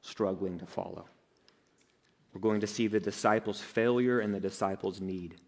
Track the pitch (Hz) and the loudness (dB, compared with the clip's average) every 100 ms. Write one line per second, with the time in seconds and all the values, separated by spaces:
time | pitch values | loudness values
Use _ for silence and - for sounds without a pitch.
0 | - - 101 92 95 87 87 - 92 - | -8 0 0 0 -2 -4 -8 -6 -6 -8
1 | - _ _ _ _ _ _ _ _ _ | -14 _ _ _ _ _ _ _ _ _
2 | _ _ _ 95 110 107 104 - 110 107 | _ _ _ -2 2 2 0 0 2 2
3 | 98 - 110 107 107 98 - - 117 123 | 0 2 4 4 2 -6 -4 2 4 4
4 | 123 123 104 98 95 - 98 98 98 92 | 4 2 2 0 -2 -2 -2 -2 -4 -4
5 | 95 92 85 85 | -6 -6 -8 -14